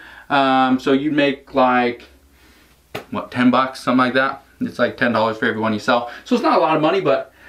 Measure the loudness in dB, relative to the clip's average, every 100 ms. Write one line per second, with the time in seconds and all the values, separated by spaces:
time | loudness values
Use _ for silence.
0 | -20 -20 -2 0 2 2 2 0 0 0
1 | 0 0 0 -2 -4 0 2 2 0 -4
2 | -14 _ _ _ -20 _ _ _ _ -18
3 | -10 -10 -6 0 2 2 0 -4 -2 0
4 | 2 0 -2 -4 -16 _ -8 -2 -4 0
5 | 0 2 0 0 -2 -2 -2 -2 0 0
6 | -2 -10 -4 0 2 2 2 2 0 0
7 | 0 -2 -4 _